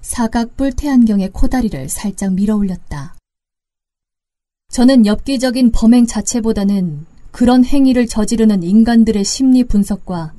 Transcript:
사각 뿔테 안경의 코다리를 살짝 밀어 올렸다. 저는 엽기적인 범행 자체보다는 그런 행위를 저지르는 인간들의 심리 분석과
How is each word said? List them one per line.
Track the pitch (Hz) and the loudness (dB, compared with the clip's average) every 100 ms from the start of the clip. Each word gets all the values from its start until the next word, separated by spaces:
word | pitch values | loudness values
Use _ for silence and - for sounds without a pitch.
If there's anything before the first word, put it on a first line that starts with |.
사각 | - - 226 240 233 - | -10 -6 -4 -4 -6 -4
뿔테 | 269 262 294 | -4 -2 0
안경의 | 262 226 202 190 | 2 2 2 -2
코다리를 | 190 262 262 226 151 135 | 0 0 2 -2 -6 -10
살짝 | - 208 202 196 | -8 -8 -6 -4
밀어 | 190 208 214 | -2 -2 -2
올렸다. | 202 180 - 147 160 - _ _ _ _ _ _ _ _ _ _ _ _ _ _ _ | -2 -6 -10 -12 -12 -18 _ _ _ _ _ _ _ _ _ _ _ _ _ _ _
저는 | - 247 269 208 | 2 4 6 4
엽기적인 | 214 - 269 254 240 247 | 2 -2 -4 -2 0 0
범행 | 226 226 247 233 | 2 4 4 2
자체보다는 | 226 208 339 220 214 196 202 180 147 160 _ - | -2 -4 -4 -2 -2 -2 -2 -4 -6 -14 _ -20
그런 | - 247 254 | -2 2 4
행위를 | 247 294 262 254 240 | 4 4 4 2 0
저지르는 | - 214 226 220 202 | -2 -2 2 2 2
인간들의 | 170 208 226 233 220 208 | 2 2 4 4 2 2
심리 | 196 - 262 254 | -2 -2 2 2
분석과 | 247 208 196 196 - 180 160 | 2 0 0 -4 -6 -8 -10